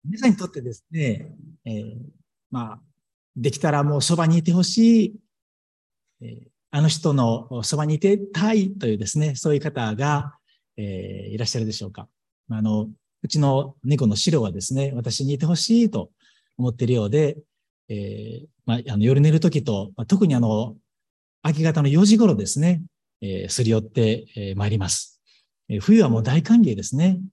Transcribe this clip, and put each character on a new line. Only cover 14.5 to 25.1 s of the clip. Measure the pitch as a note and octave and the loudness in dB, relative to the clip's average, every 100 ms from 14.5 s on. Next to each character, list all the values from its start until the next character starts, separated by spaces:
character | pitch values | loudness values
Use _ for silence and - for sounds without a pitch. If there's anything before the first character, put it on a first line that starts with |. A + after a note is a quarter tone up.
で | F2 | -6
す | F#2+ | -6
ね、 | C3 C#3 B2 | -4 -4 -4
私 | A#2 - C#3 | -6 -4 -4
に | C#3 | -2
い | |
て | D#3 | -2
ほ | E3+ | -2
し | - A#3 | 2 2
い | A3+ | 2
と | A2 - _ _ _ _ - | -2 -8 _ _ _ _ -4
思 | B2 | -4
っ | A#2+ | -2
て | A#2+ | 0
い | |
る | |
よ | B2 | 0
う | G#2 | 2
で、 | D3 D3+ D3+ _ _ _ _ _ | 2 0 -4 _ _ _ _ _
え | G#2 G#2 G#2 A2 A#2+ - | -10 -10 -10 -12 -14 -18
ー、 | _ - | _ -4
ま | A#2+ | -4
あ、 | B2 | -2
あ | G#2 | 0
の、 | |
夜 | A2+ C#3 | 4 4
寝 | D3+ | 4
る | D#3 | 4
時 | D#3+ D3 | 2 0
と、 | - G2+ G2 - | -2 -4 -6 -10
ま | |
あ、 | A2+ | 0
特 | G3 F#3+ | 2 4
に | |
あ | B2+ | 2
の、 | A#2 G#2+ A2 - _ _ _ _ _ _ D#3 | 2 0 -2 -10 _ _ _ _ _ _ -4
明 | |
け | D#3 | 0
方 | D#3+ D#3 | 0 2
の | C#3+ | 2
四 | D3+ G3+ | 4 6
時 | A3 | 6
頃 | A3 G#2+ | 6 2
で | G2 | -2
す | C#3 | 0
ね、 | E3+ E3+ F3 _ _ _ | 0 0 -4 _ _ _
え | G2+ F#2+ F#2+ | -8 -8 -6
ー、 | |
す | - | -2
り | A2+ | 2
寄 | A2 | 2
っ | |
て、 | A2 - A2 A2+ - A2 | 0 0 0 0 -6 -10
え | G2+ | -8
ー、 | F#2+ | -4
参 | G2+ | -2
り | G#2+ | 0
ま | F#2 | -2
す。 | - - | -4 -8